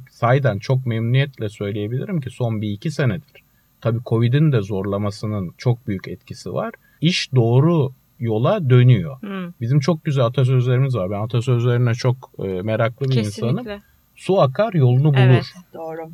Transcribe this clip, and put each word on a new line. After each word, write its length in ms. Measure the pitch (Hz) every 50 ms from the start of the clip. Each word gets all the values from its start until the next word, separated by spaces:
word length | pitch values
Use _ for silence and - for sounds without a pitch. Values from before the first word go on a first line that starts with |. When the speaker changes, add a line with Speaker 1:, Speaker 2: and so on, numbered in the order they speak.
| 131 -
Speaker 1:
sahiden 480 | _ - 120 117 127 131 131 113 101 101
çok 260 | - - 131 131 131
memnuniyetle 640 | 123 113 113 113 117 123 135 139 143 - - 113 101
söyleyebilirim 720 | - - 104 101 104 104 104 107 123 131 - 208 190 160
ki 80 | 127 127
son 320 | - - 127 113 110 104
bir 80 | 110 104
iki 200 | 101 - - 165
senedir. 520 | - - 143 120 95 80 - _ _ - _ _ _ _ _ _ _ _
Tabii 180 | - 117 117 117 -
covid'in 460 | - 113 110 120 120 123 147 160 156
de 100 | 131 110
zorlamasının 920 | 98 98 104 95 98 101 98 101 104 104 101 - - 107 107 101 92 82 -
çok 300 | - - 127 120 117 _
büyük 200 | 110 101 90 -
etkisi 460 | - 87 - _ - - - - 92 -
var. 200 | 76 220 233 - _ _ _ _ _
İş 280 | 147 170 180 - - - 131
doğru 560 | 127 113 113 120 131 147 170 175 160 127 - - _ _ _ _ _
yola 500 | 120 113 110 110 123 165 214 214 156 123
dönüyor. 520 | 123 123 123 127 120 98 82 76 - -
Speaker 2:
Hı. 320 | - 202 196 190 180 175 - _
Speaker 1:
Bizim 180 | 117 113 139 151
çok 240 | 131 180 170 156 -
güzel 200 | 156 135 139 123
atasözlerimiz 720 | 117 127 143 127 127 135 127 120 131 123 127 135 135 127
var. 160 | 104 90 92
Ben 80 | 104 101
atasözlerine 760 | 110 117 - 117 113 131 120 120 117 123 120 120 123 117 113
çok, 380 | 120 - 127 127 - - - _ -
e, 40 | 98
meraklı 600 | 95 92 90 95 110 110 110 117 110 113 - 139 131
bir 40 | 131
Speaker 2:
Kesinlikle. 460 | 117 104 104 104 - - 117 151 226
Speaker 1:
insanım. 200 | 254 214 202 208 - _ _ _ _ _ _
"Su 260 | - - - 185 196
akar 320 | 151 131 131 - 214 233 196
yolunu 300 | 160 127 123 123 127 147 156 139
bulur." 40 |
Speaker 2:
Evet. 280 | 131 127 127 127 117 120 - - - - _ -
Speaker 3:
Doğru. 280 | 170 160 160 160 165 160 160